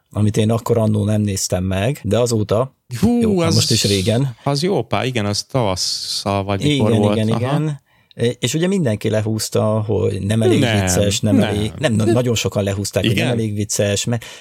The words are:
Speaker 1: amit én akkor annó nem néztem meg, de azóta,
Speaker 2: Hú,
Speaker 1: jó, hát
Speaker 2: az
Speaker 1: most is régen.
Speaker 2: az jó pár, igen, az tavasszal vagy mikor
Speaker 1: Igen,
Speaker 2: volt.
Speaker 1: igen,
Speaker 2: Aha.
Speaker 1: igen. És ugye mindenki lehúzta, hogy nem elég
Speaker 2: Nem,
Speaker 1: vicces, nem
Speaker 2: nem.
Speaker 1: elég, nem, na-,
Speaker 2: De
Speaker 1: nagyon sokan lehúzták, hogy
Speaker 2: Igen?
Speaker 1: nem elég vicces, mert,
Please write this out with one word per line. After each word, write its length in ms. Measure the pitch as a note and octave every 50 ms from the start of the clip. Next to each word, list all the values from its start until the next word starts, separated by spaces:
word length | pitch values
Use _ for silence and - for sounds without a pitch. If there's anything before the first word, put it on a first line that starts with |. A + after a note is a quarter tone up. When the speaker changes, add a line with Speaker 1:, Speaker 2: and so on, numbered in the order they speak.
| _ _
Speaker 1:
amit 280 | - G2+ G#2 G#2+ G2+
én 140 | - G#2+ G#2+
akkor 260 | A#2 A2 - - A#2
annó 260 | A#2 A2 A2 G#2+ G#2 G2+
nem 160 | G#2 G#2+ G#2+
néztem 420 | G#2 G2+ F#2+ F#2+ - - G2+ F2+ F#2
meg, 360 | F#2+ F#2 F#2+ G2+ B2+ D3 - -
de 140 | F#2+ G#2 A2+
azóta, 560 | B2 A#2+ A#2 G#2+ G#2 - A2+ G#2+ C3 C3+ - _ _ _ B2 A#2
Speaker 2:
Hú, 200 | - A#3 A#3+ A#3+
Speaker 1:
jó, 180 | A#3 G#3+ G3+ F3
hát 80 | E3 E3
Speaker 2:
az 60 | E3
Speaker 1:
most 160 | - - -
is 120 | A#2+ G#2 -
régen. 520 | G2+ G2+ G2 F#2 G#2+ G#2+ A#2+ C#3 C3 A2+ - -
Speaker 2:
az 180 | C#3 C#3+ C#3+ E3
jó 200 | F#3+ G3 C3+ A2+
pár, 220 | - A2 G2+ A2+
igen, 200 | C3 B2 A#2 G2+
az 180 | G2+ G#2 - -
tavasszal 1000 | - - C3 A#2 F#2+ F#2 - - - - - - - - - - G2+ G2+ G2 F#2+
vagy 200 | G2 G2+ G2+ C#3
mikor 260 | D3 D3 C3 A#2 A2
Speaker 1:
Igen, 120 | A#2 G#2
Speaker 2:
volt. 140 | G#2 G#2 G#2
Speaker 1:
igen, 120 | A2 G#2+ A2
Speaker 2:
Aha. 80 | A2+ A2
Speaker 1:
igen. 420 | B2 B2+ D3 D#3+ D3+ D#3 D3 - - _ _ _ _ _ - - A#2 A#2+ A#2+ -
És 140 | - A#2+ -
ugye 140 | D#3+ F3
mindenki 420 | F#3 G3 G3 D#3 A#2 G#2+ G#2 - A2
lehúzta, 720 | G#2+ G#2+ G#2 G#2+ A2 G#2+ - - - A2 A2 G#2+ G#2+ A2
hogy 400 | G#2 G#2+ G#2 F#2+ G2 G#2 G2+ F#2+
nem 200 | F#2+ G2+ A2 A2+
elég 180 | A2 - - -
Speaker 2:
Nem, 200 | C3 A#2+ G#2+ G2+
Speaker 1:
vicces, 380 | F#2+ F#2 F2+ - G#2 G2+ G2+ -
nem 160 | - G#2+ -
Speaker 2:
nem. 120 | - - G#2
Speaker 1:
elég, 220 | G#2 G#2 G#2 A2 -
nem, 160 | - C#3+ C#3 A2
na-, 100 | G#2 G#2
Speaker 2:
De 80 | -
Speaker 1:
nagyon 240 | A2+ B2 B2 B2 A2+
sokan 280 | - - - - G#2+ G2
lehúzták, 400 | G2 G2 G2+ G2 - - G2 G2
hogy 80 | A2
Speaker 2:
Igen? 140 | G#2 D#3 E3+
Speaker 1:
nem 60 | C#3+ A#2+
elég 160 | A#2 A2+ G#2+ G#2
vicces, 500 | G#2 G#2 - - - G#2 G2+ G2+ - -
mert, 200 | A#2+ A#2+ A2+ - - - -